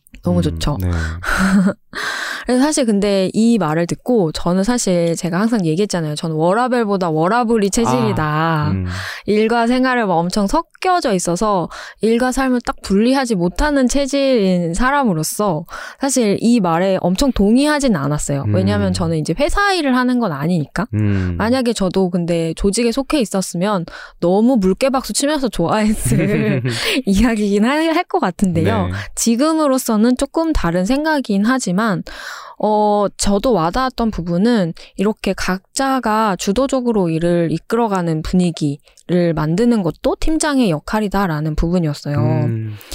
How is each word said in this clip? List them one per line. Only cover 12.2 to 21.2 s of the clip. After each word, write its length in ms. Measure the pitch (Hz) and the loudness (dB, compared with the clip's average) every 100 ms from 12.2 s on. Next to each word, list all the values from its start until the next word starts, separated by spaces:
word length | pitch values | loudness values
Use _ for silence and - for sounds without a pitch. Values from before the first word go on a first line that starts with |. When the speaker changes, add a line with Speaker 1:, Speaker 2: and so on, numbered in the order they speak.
| 254 | 0
Speaker 1:
삶을 300 | 254 262 247 | 0 0 0
딱 120 | - - | -4 -8
분리하지 520 | - 196 233 269 247 | 0 2 4 2 0
못하는 540 | 202 175 - 294 285 247 | 0 0 0 0 2 2
체질인 840 | 285 277 277 269 247 190 180 170 | 2 0 0 2 2 2 2 0
사람으로서 880 | 175 254 285 247 156 151 - 208 151 170 - - - | 0 0 2 2 0 -2 -2 -2 -2 -6 -14 -16 -6
사실 380 | 277 262 214 185 | -2 0 2 2
이 200 | 226 240 | 2 2
말에 380 | 180 165 190 185 | 2 2 2 2
엄청 320 | 180 190 285 | 0 0 0
동의하진 640 | - 196 240 294 302 269 175 | 2 4 4 2 2 0 0
않았어요. 480 | 139 147 - 139 107 | 0 -2 -2 -2 0
Speaker 2:
음. 80 | |
Speaker 1:
왜냐하면 380 | 104 101 104 190 | 0 2 2 0
저는 260 | 92 165 165 | 0 -2 -2
이제 160 | 151 170 | -2 0
회사 320 | 302 415 403 | 0 2 2
일을 240 | 370 285 254 | 0 2 2
하는 240 | 247 247 | 2 0
건 100 | 220 | 0
아니니까. 540 | 139 156 180 139 - - | -2 -2 -2 -2 -6 -4
Speaker 2:
음. 400 | 104 104 98 | -2 0 0